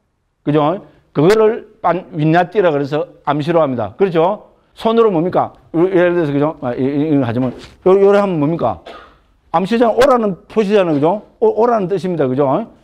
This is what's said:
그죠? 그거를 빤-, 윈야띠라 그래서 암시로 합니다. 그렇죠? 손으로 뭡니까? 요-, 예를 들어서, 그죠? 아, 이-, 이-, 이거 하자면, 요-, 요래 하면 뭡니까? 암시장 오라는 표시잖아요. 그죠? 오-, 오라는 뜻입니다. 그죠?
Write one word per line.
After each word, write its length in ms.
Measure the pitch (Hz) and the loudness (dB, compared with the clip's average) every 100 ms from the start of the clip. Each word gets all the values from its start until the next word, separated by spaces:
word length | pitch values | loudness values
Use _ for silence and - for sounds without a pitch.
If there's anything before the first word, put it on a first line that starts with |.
| _ _ _ _ | _ _ _ _
그죠? 420 | - 151 147 190 - _ _ | -2 0 0 -2 -8 _ _
그거를 560 | - 160 220 214 240 - _ | 0 2 4 2 0 -8 _
빤-, 240 | 175 170 - | -2 -2 -6
윈야띠라 580 | 170 156 165 175 220 180 | -4 0 2 0 0 2
그래서 380 | 143 139 147 175 - - | 0 -2 -4 -6 -8 -4
암시로 380 | 143 147 165 | -4 0 0
합니다. 320 | 147 120 101 - | 0 -2 -6 -2
그렇죠? 520 | 196 165 170 208 - _ _ - | -2 0 0 -2 -10 _ _ -6
손으로 340 | 226 226 226 | -2 2 2
뭡니까? 440 | 170 185 170 113 - _ 160 | 2 -2 -2 -4 -6 _ -2
요-, 140 | 190 | 0
예를 240 | 185 175 | 2 2
들어서, 180 | 175 151 | 0 -2
그죠? 260 | 143 151 160 | 0 -2 -4
아, 120 | 127 | -8
이-, 100 | 123 | -4
이-, 300 | 131 143 156 | -2 -2 0
이거 120 | 143 117 | 0 0
하자면, 280 | 117 127 - - - 185 | -2 -4 -6 -16 -4 2
요-, 140 | 196 | 4
요래 180 | 196 202 | 4 4
하면 180 | 202 170 | 0 -2
뭡니까? 440 | 143 165 117 85 - - - _ _ _ _ | -2 -2 -4 -6 -12 -20 -20 _ _ _ _
암시장 460 | 165 190 226 233 220 | -4 -2 0 0 2
오라는 380 | 269 247 208 170 - | 2 2 0 -6 -8
표시잖아요. 460 | 214 196 208 180 | -4 0 2 2
그죠? 300 | 147 156 180 - - | 0 0 -2 -8 -2
오-, 240 | 220 214 | 0 2
오라는 240 | 240 226 180 | 0 0 -2
뜻입니다. 400 | 190 180 170 131 | -4 -4 -2 -2
그죠? 400 | 127 135 160 226 - | 0 0 -2 -4 -14